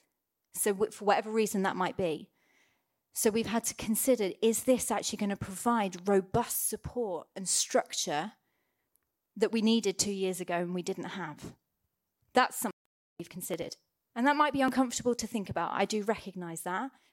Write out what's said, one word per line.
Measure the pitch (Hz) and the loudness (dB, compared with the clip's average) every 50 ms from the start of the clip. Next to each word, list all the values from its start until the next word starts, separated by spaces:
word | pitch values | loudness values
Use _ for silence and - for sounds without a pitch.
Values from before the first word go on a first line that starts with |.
| _ _ _ _ _ _ _ _ _ _ _ | _ _ _ _ _ _ _ _ _ _ _
So | - - 214 202 | -2 0 0 2
w-, | 190 220 - | 0 0 -2
for | - - 208 | -2 -2 2
whatever | 196 196 151 202 220 | 4 4 4 4 2
reason | 220 226 220 202 - 202 190 | 0 2 2 2 2 0 0
that | 190 - | 0 0
might | 175 185 170 - | 0 -2 -2 0
be. | - 190 165 151 - - - _ _ _ _ _ _ _ _ _ _ _ _ _ _ _ _ _ - | 0 0 0 -2 -4 -6 -12 _ _ _ _ _ _ _ _ _ _ _ _ _ _ _ _ _ 0
So | - 226 | 2 2
we've | 202 226 226 202 | 2 2 0 0
had | 208 233 - | 0 -2 -2
to | - - | -2 -6
consider, | - - - 220 - - 269 254 214 202 185 - - | -6 -4 -2 -2 0 4 4 4 4 2 -2 -2 2
is | - 226 226 - - | 2 2 2 2 2
this | - 254 240 - - 226 | 2 2 2 2 -2 -2
actually | - - - - | -2 -2 -4 -4
gonna | - 208 202 202 | -2 -2 -2 -2
provide | - - - 190 175 - 240 240 233 202 190 180 175 180 | -4 -6 -10 -10 -4 0 0 2 2 0 -2 -4 -4 0
robust | 202 202 190 185 190 - 226 233 - - - - - | 4 4 4 4 2 0 0 0 0 -2 -4 -2 -4
support | 214 208 - - - 247 240 202 175 151 - - _ | -4 -6 -8 -8 -6 -4 -4 -2 -4 -6 -8 -10 _
and | 196 190 175 | -8 -4 -2
structure | - - - - - 254 - - - - - 185 151 147 165 214 - _ _ _ _ _ _ _ _ _ _ _ _ _ _ _ _ _ _ _ _ | 0 0 0 2 2 0 0 2 -4 -4 -2 -2 -2 -2 -2 -4 -8 _ _ _ _ _ _ _ _ _ _ _ _ _ _ _ _ _ _ _ _
that | 202 196 - | 0 0 2
we | 214 226 | 2 2
needed | 208 220 226 233 - 196 180 - | 4 4 4 4 4 2 0 0
two | - 202 202 | -2 -2 0
years | 190 190 185 185 170 | 0 -2 -2 -2 -4
ago | 180 170 175 | -4 -2 0
and | 170 180 175 180 | 0 0 0 -2
we | 180 175 | -4 -4
didn't | 190 190 - 165 | -4 -6 -6 -6
have? | 180 - 196 175 156 - - - - - - _ _ _ _ _ _ _ _ _ _ _ _ _ _ _ | -8 -8 -8 -8 -8 -10 -12 -14 -16 -16 -18 _ _ _ _ _ _ _ _ _ _ _ _ _ _ _
That's | 247 254 - - | 4 4 4 0
something | - - 214 - - _ _ _ _ _ _ _ - | -4 -6 -6 -6 -8 _ _ _ _ _ _ _ -18
we've | 170 - | -16 -14
considered. | - 185 - - 185 165 - - - - _ _ _ _ _ _ _ | -12 -12 -8 -6 -6 -6 -6 -8 -10 -14 _ _ _ _ _ _ _
And | 233 240 277 | 0 2 2
that | 285 | 4
might | 294 302 302 262 | 4 4 2 4
be | 277 | 2
uncomfortable | 262 262 254 254 262 240 - - - 247 233 | 2 2 4 4 2 2 0 0 0 0 0
to | - - | 0 -2
think | 214 - 220 190 - | -4 -4 -4 -4 -2
about. | - 165 170 - - | -2 -2 -2 -2 0
I | - 202 | 0 0
do | 196 - 214 202 | 0 0 -2 0
recognise | 214 214 - - 196 - 185 175 170 165 165 | 0 -2 -2 -4 -10 -10 -10 -8 -8 -8 -8
that, | - 180 180 190 247 269 - _ _ _ | -6 -4 -4 -4 -4 -6 -8 _ _ _